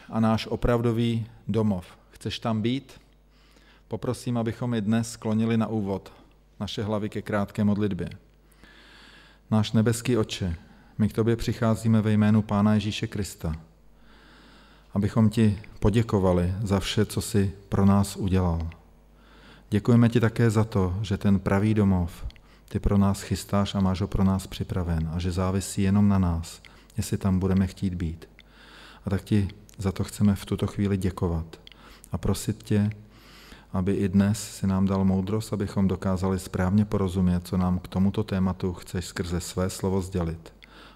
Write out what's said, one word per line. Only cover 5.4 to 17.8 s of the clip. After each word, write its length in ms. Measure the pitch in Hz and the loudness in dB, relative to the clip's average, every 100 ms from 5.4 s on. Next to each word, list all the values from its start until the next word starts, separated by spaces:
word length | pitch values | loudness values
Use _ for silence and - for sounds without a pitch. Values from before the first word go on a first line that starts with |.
| 113 113 | 2 0
na 100 | 110 | 0
úvod 440 | 110 98 95 - - - _ _ - | -2 -2 -6 -8 -20 -20 _ _ -10
naše 240 | 101 - | -8 -4
hlavy 260 | 104 107 104 | -4 -2 -4
ke 120 | 107 | -6
krátké 420 | - 104 98 - | -2 -2 -2 0
modlitbě. 460 | 104 101 104 87 82 - _ _ _ _ - - - - - - - _ _ | 2 2 0 -2 -6 -10 _ _ _ _ -20 -20 -20 -20 -20 -20 -20 _ _
Náš 200 | 110 107 | 0 2
nebeský 460 | 113 113 113 - 113 | 2 2 0 0 0
Otče, 380 | 107 - 92 82 - - - - | 0 -4 -4 -6 -12 -20 -14 -2
my 120 | 104 | 0
k 40 | |
tobě 220 | - 113 113 | 2 0 0
přicházíme 640 | - - 113 107 113 110 | -2 0 0 2 2 2
ve 100 | 107 | 4
jménu 300 | 107 107 107 | 4 4 4
Pána 320 | 104 101 107 | 2 2 4
Ježíše 340 | 107 104 - 110 | 2 0 -4 -6
Krista, 480 | 104 98 - 82 78 - _ - - - - - - - - - - - | -4 -8 -6 -6 -6 -12 _ -20 -20 -20 -20 -20 -20 -20 -20 -20 -20 -6
abychom 360 | 101 101 117 110 | -2 0 2 2
ti 300 | 117 110 92 - - | 4 2 2 -8 -2
poděkovali 760 | 107 113 113 104 92 90 87 95 | 2 2 2 2 4 4 2 -2
za 160 | 101 98 | 0 0
vše, 260 | - - 101 | 0 0 0
co 160 | - | -2
jsi 320 | - 104 98 - - | -2 0 0 -4 -4
pro 160 | - | 2